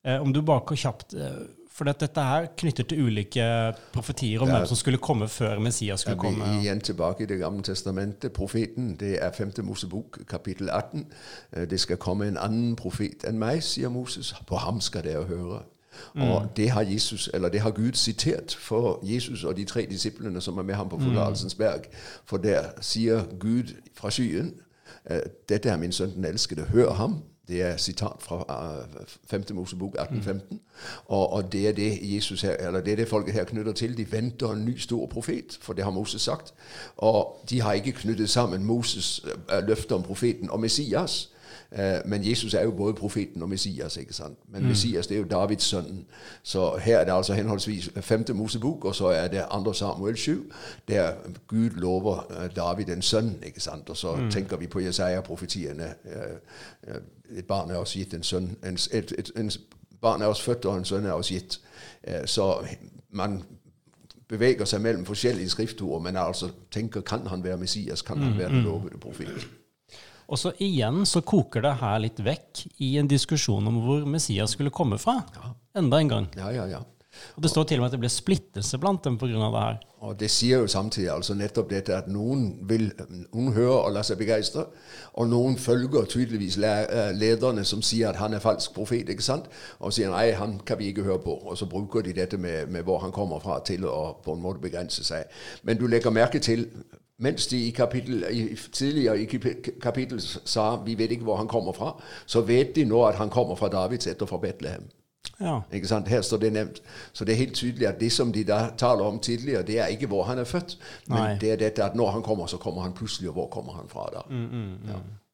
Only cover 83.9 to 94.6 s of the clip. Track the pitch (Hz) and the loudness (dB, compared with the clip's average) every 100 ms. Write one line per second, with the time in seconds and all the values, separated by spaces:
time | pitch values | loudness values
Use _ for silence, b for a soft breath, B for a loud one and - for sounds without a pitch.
83.9 | 101 107 95 110 110 95 - - B B | 0 -2 0 2 2 2 -4 -6 B B
84.9 | B B - 117 120 127 127 - 120 131 | B B -2 4 4 4 2 4 4 4
85.9 | 143 98 120 120 113 95 92 107 104 - | 2 4 0 0 0 0 2 4 4 2
86.9 | 117 101 95 110 113 127 113 95 107 - | 2 2 4 4 6 4 2 0 0 0
87.9 | 113 107 87 107 104 110 107 - 95 107 | 2 2 2 -2 2 4 4 0 -6 -2
88.9 | 120 87 101 110 143 - B B B - | 0 0 -2 0 0 -4 B B B -4
89.9 | 113 98 90 113 95 107 98 - 107 101 | 0 2 4 4 4 -2 -4 -4 -2 -2
90.9 | 101 101 92 - 73 87 92 95 95 101 | -2 0 0 0 -6 -6 -6 -4 -4 -2
91.9 | 117 92 90 92 101 87 80 73 90 87 | -2 -2 -2 -2 -2 -2 -4 -4 -4 0
92.9 | 87 92 - 98 78 98 69 - 92 87 | 0 0 -2 -2 -4 -4 -4 -2 -2 -2
93.9 | 69 78 - - 82 90 87 | -2 -4 -6 -6 -4 -4 -6